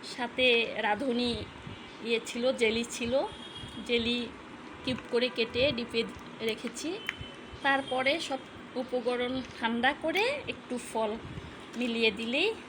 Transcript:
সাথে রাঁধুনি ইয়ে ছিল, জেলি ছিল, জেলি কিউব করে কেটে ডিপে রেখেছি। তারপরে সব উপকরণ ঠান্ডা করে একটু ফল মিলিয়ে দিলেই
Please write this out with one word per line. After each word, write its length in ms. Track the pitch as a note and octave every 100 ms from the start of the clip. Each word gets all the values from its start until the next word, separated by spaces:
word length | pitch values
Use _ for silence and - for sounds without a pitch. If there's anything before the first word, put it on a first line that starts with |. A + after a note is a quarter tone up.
| - -
সাথে 580 | A#3+ B3 B3+ A#3 A3+ -
রাঁধুনি 640 | G#3+ G#3 C4+ A#3+ A#3+ G#3+ F3 - - - - -
ইয়ে 160 | A3 A3+ A3+
ছিল, 180 | A#3+ B3 C4+
জেলি 260 | A3+ A3+ A#3
ছিল, 240 | - A#3 C4 G4+ - - - - - G3+
জেলি 400 | A#3+ A3+ A#3+ A#3 - - - - - -
কিউব 120 | B3 -
করে 180 | A#3 B3 A#3+
কেটে 360 | A3+ A#3+ C#4
ডিপে 320 | A#3+ A#3 A#3 A3+ - - -
রেখেছি। 580 | A3+ G#3+ A#3+ - D4+ G4+ - - - - - -
তারপরে 560 | C#4 C4+ C4+ B3+ C4 E4
সব 200 | - C4 - - - B3
উপকরণ 680 | A#3+ B3 A#3 B3 B3 C4 A#3+ -
ঠান্ডা 340 | A#3 A#3 B3+ D4
করে 220 | D#4+ F4 A#4 C#5+ -
একটু 300 | - - B3
ফল 340 | - A3+ A3 A3+ - - - - - A3+
মিলিয়ে 340 | A#3+ A3+ A3+
দিলেই 420 | G3+ A3+ C4+ G4+ A4